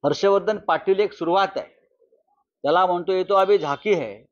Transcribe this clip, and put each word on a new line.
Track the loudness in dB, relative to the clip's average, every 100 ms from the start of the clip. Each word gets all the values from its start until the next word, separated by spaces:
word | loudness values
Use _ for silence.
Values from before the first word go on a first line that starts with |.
| -2
हर्षवर्धन | 0 2 2 0 -4
पाटील | -2 -2 0 0
एक | 0
सुरुवात | -2 -2 0 0 -4
आहे, | -14 _ _ _ _ _ _ _ _ _
त्याला | -2 0 2
म्हणतो, | 0 -2
"ये | -4
तो | 0 2
अभी | 4 2
झाकी | 0 -4 -2
है | -2 -2 -12 _